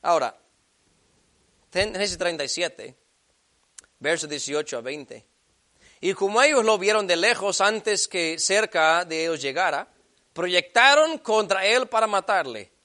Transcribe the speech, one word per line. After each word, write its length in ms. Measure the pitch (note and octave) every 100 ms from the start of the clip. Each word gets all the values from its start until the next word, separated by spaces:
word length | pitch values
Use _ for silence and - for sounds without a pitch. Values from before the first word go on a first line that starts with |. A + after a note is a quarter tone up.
Ahora, 340 | - E3+ B2 - _ _ _ _ _ _ _ _ _ _ _ _ _
ten-, 240 | F3+ G3+
Génesis 240 | F#3 G3+ F3
treinta 260 | F3 E3
y 60 | C#3
siete, 480 | - F3 - - C3 _ _ _ _ _ _ _ - _ _
versos 300 | C3+ E3 D3+
dieciocho 480 | D3 - D3 D3+ B2+
a 60 |
veinte. 420 | A#2 D3 C#3 - _ _ _ _ _ _ _ _
Y 100 | F3
como 300 | F#3+ G3 G#3+
ellos 200 | C#4 C#4+
lo 140 | A3 G#3+
vieron 300 | F#3+ G#3+ G3
de 100 | E3+
lejos 460 | G3+ A#3 G3 F3+
antes 440 | G3 G#3+ A3 G3+ -
que 320 | F#3 E3 E3
cerca 680 | - G3 A3 F3 D#3 E3 F3
de 160 | D#3+
ellos 180 | E3 D#3
llegara, 480 | C3+ C3+ F3+ C#3+ G3+ _ _ _ _
proyectaron 840 | - F3+ F3+ F3 A#3 C4 C#4+ D#4 D#4
contra 460 | - G#3+ G#3 F#3+
él 240 | G3 A#3+ C4
para 180 | A3+ A3
matarle. 640 | G3+ F#3 G3 C#3+ A2 G2 _